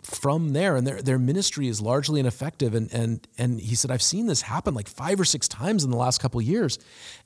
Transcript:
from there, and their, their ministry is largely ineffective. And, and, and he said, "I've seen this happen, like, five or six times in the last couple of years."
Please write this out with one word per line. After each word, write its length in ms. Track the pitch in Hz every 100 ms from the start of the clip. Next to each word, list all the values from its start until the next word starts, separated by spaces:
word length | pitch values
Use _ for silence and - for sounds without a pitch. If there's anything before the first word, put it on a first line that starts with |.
from 500 | - - 139 156 160
there, 220 | 143 190
and 100 | 139
their, 160 | 127 -
their 180 | 131 131
ministry 500 | 127 175 190 - 135
is 120 | 104
largely 380 | 104 131 139 151
ineffective. 560 | 127 - 143 - 127
And, 180 | 113 110
and, 320 | 117 113 113 - -
and 220 | 123 120
he 160 | - 117
said, 120 | 127
"I've 140 | 123
seen 240 | - 180 226
this 160 | 143
happen, 320 | - - -
like, 140 | 131 104
five 320 | - 143 196
or 40 |
six 220 | 175 139 -
times 380 | - 170 214
in 60 | 143
the 60 | 120
last 240 | 123 127
couple 200 | 127 123
of 60 | 113
years." 300 | 208 170 - - - - -